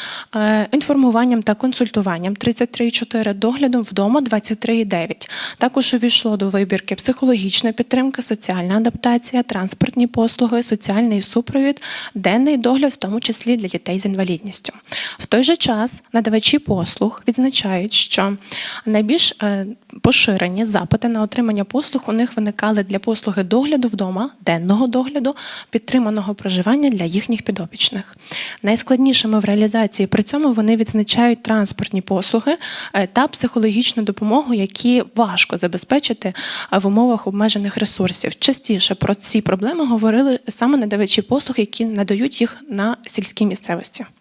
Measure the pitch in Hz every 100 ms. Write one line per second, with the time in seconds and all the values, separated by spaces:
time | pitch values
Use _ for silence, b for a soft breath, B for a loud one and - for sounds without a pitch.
0 | B B B 220 214 214 214 277 - 277
1 | 254 226 247 233 214 214 254 247 233 214
2 | 190 170 180 202 233 226 240 - 233 -
3 | 233 226 214 196 220 269 277 247 208 196
4 | 202 277 254 220 - 214 - 226 214 180
5 | 165 - - B B B 247 269 254 247
6 | 233 - 226 208 196 196 196 190 - 190
7 | - 254 262 233 190 - 233 226 240 254
8 | 269 269 240 214 - 185 180 208 233 -
9 | 247 240 - 247 247 202 190 - - 254
10 | 240 240 226 - 240 233 240 214 - 202
11 | 240 202 190 233 240 269 277 285 B B
12 | B - 185 214 277 285 240 269 285 -
13 | 190 214 - 226 240 240 190 170 - 185
14 | 202 196 185 165 202 - - - - B
15 | B B - 240 262 339 - 220 233 -
16 | - 233 220 220 - 294 - 196 170 -
17 | 208 - - 233 262 262 202 185 202 -
18 | - - 196 202 B B B B - 214
19 | 214 330 - - 208 202 196 240 _ -
20 | - 165 - 190 180 185 220 202 170 214
21 | 240 226 214 - 226 208 196 254 302 262
22 | - 220 240 - 208 202 214 208 190 196
23 | 226 220 - 196 180 220 285 294 247 202
24 | 190 185 269 - 175 165 175 208 254 254
25 | 262 294 247 285 B B B 226 - 254
26 | 220 214 196 202 196 185 180 277 285 208
27 | 170 185 - 226 - 196 165 - - 202
28 | - - B B B B - 226 - 262
29 | 269 254 220 214 202 208 214 226 208 -
30 | 190 208 208 285 302 226 214 226 220 220
31 | 208 - 240 233 - 220 202 - 208 196
32 | - 190 196 226 277 339 B B B 196
33 | 185 - 294 - 247 240 220 208 247 -
34 | 208 196 214 247 277 226 190 - 240 247
35 | - 220 214 180 - 170 175 165 - 277
36 | - 220 190 185 B B B 190 196 208
37 | 247 220 - 202 220 208 202 - 208 -
38 | 185 185 - - - 262 - 202 - 190
39 | - 202 - 220 214 190 208 339 277 226
40 | 220 220 277 247 - - 240 285 208 202
41 | 202 - - 269 - 254 202 - 226 208
42 | 202 202 269 - 233 - 294 202 214 240
43 | - - 185 - 208 185 - 175 - -
44 | 220 _